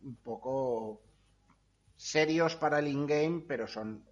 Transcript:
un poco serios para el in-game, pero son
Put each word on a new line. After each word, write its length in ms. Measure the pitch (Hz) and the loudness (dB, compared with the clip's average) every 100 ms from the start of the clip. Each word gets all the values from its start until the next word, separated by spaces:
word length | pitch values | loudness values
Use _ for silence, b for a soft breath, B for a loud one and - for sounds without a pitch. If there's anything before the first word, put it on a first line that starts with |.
un 140 | 139 120 | -16 -14
poco 840 | - 113 123 135 131 113 110 107 - _ _ _ _ _ _ _ _ _ | -10 -8 -4 -2 0 -2 -4 -10 -16 _ _ _ _ _ _ _ _ _
serios 600 | - 156 156 160 165 160 | -2 2 4 4 2 2
para 240 | 151 147 | 2 2
el 80 | 147 | 2
in-game, 560 | 139 143 147 156 170 160 | 0 2 2 2 0 -4
pero 180 | 123 110 | -6 -4
son 380 | 107 107 107 - | -6 -8 -10 -14